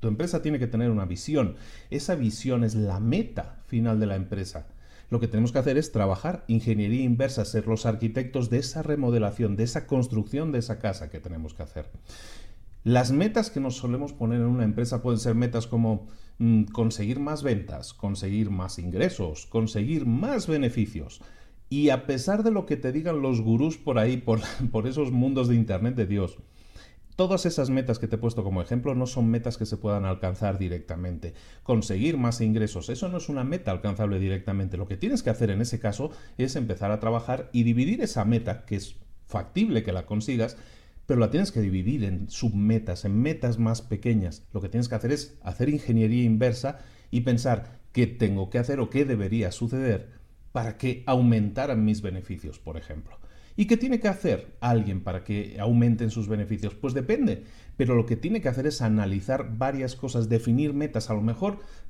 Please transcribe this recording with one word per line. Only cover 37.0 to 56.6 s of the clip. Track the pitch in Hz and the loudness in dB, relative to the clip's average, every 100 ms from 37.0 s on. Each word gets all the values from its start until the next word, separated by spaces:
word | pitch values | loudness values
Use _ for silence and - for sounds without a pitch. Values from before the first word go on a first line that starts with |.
| 110 113 117 127 - | 0 0 -2 -6 -2
y | 120 | 2
dividir | 117 117 139 240 | 4 4 2 0
esa | 262 - | -2 0
meta, | 101 117 107 - | 2 2 0 -6
que | - | -4
es | 101 - - - - - | -6 -6 -14 -16 -18 -8
factible | 104 98 185 220 120 | -8 -4 0 2 2
que | 101 | 0
la | 90 | -4
consigas, | - 107 107 120 110 - - - - - - | -2 -4 0 0 0 -4 -18 -20 -20 -10 0
pero | 123 | 4
la | 110 | 4
tienes | 151 196 | 4 2
que | 120 | 2
dividir | 101 92 92 147 | 2 2 0 0
en | 98 90 - | 0 -2 -4
submetas, | - 120 101 104 113 110 87 | -2 0 2 4 4 0 -4
en | 101 104 | 0 2
metas | 143 156 123 113 | 2 2 0 2
más | 113 113 | 2 0
pequeñas. | - 123 123 110 87 - - | -2 -2 2 2 2 -4 -8
Lo | 104 | -8
que | 95 | -4
tienes | 117 120 | -2 -2
que | |
hacer | 113 120 | -2 0
es | 147 - - | -2 -4 -12
hacer | - - 131 | -8 -2 0
ingeniería | 147 - 113 110 120 | 0 4 4 6 4
inversa | 120 110 123 120 135 - - - - | 4 4 4 2 -2 -6 -12 -20 -4
y | 120 | 0
pensar, | 127 120 127 110 - - - | 2 2 4 0 -2 -14 -6
¿qué | - 120 | 2 2
tengo | - 110 98 95 | 4 2 2 0
que | 120 | 0
hacer | 120 139 | 0 0
o | 113 | 0
qué | 135 | 2
debería | 139 110 98 113 95 | 2 0 0 0 0
suceder | - 120 131 131 98 - - - - - | -2 -2 0 0 0 -2 -18 -20 -20 -8
para | 127 113 - | -6 -6 -4
que | 127 123 - | -2 -2 0
aumentaran | 127 120 110 104 104 139 113 | 4 6 6 4 0 -2 2
mis | 107 101 | 2 2
beneficios, | 98 92 92 87 73 - | -2 -6 -8 -10 -10 -12
por | - 78 | -10 -12
ejemplo? | - 78 - - - - - | -10 -12 -12 -14 -18 -18 -8
¿Y | - 214 | 0 2
qué | 226 | 4
tiene | 262 247 | 2 0
que | 208 | 0
hacer | 185 165 101 - - | 0 0 -2 -4 -4
alguien | 120 117 98 92 | 2 2 2 -2
para | 92 90 | -4 -6
que | - 101 104 - | -4 -6 -6 -4
aumenten | 107 120 120 113 113 | 2 4 6 4 0
sus | 113 104 | -2 -2
beneficios? | 107 101 110 | -2 -2 -2